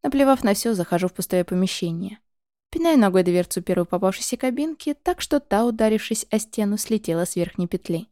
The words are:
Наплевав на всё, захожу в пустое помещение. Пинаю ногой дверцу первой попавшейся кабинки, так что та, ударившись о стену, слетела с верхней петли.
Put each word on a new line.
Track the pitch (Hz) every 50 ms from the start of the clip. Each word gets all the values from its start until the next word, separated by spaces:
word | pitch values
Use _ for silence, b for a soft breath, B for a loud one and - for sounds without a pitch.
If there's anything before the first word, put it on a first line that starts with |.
| -
Наплевав | 277 262 277 277 269 269 254 -
на | 214 202
всё, | - - 233 226
захожу | 185 170 - 175 175 180
в | 180 _
пустое | - 185 - - 180 175
помещение. | - 185 180 190 190 - - - 170 165 170 190 196 208 - _ _ _ _ _ _ _ _ _ _
Пинаю | - 330 330 339 320
ногой | 269 214 196 180 185 180
дверцу | 180 175 180 175 - - 185
первой | 175 - 180 175 175
попавшейся | - - 180 190 185 196 - - - -
кабинки, | 233 - 262 240 254 294 320 311 _ - 311 294
так | _ _ - - -
что | - - - 285
та, | - _ 196 202 233
ударившись | 240 226 220 220 220 220 214 - - 226 220 - _
о | - 220
стену, | 220 - - - 214 202 208
слетела | 214 - - 226 214 214 - 165 165 175
с | 180 -
верхней | 180 170 170 - - 180
петли. | 175 - 185 - - 170 165 226 _